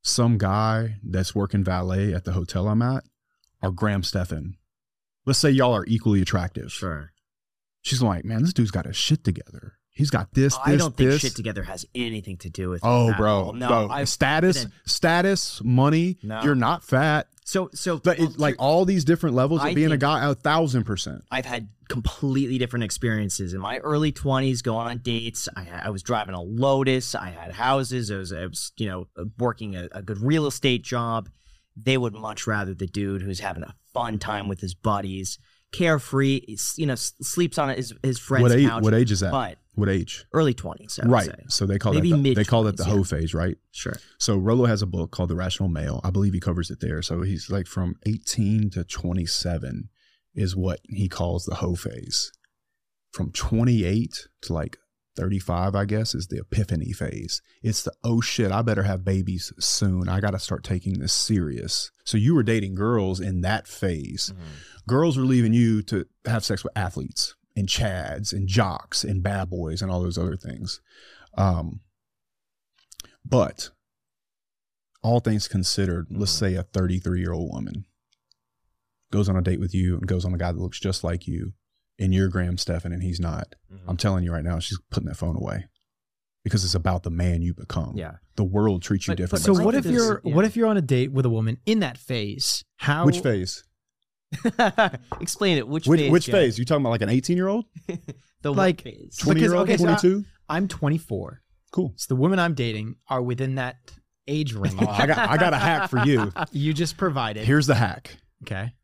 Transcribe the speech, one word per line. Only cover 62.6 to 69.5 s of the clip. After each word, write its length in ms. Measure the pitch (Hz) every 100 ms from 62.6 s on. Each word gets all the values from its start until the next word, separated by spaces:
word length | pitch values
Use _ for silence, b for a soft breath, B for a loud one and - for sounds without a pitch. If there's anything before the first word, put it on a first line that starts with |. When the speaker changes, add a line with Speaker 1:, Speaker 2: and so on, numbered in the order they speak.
| 98 95
Speaker 1:
girls 440 | 107 120 95 92
in 180 | 92 92
that 240 | 90 107 -
phase. 640 | - 98 82 69 95 -
Speaker 2:
Mm-hmm. 100 | 95 80 76 B B -
Speaker 1:
Girls 300 | 123 165 131
were 60 |
leaving 300 | 131 127 113
you 280 | 117 117 110
to 220 | 101 101 - _ -
have 180 | 113 -
sex 180 | 101 -
with 120 | -
athletes 560 | 90 - 65 - - - _ -
and 120 | 95
chads 640 | - 110 92 71 - 104
and 140 | 101 95
jocks 560 | 101 98 - - - -
and 180 | 98
bad 260 | 92 98
boys 320 | 90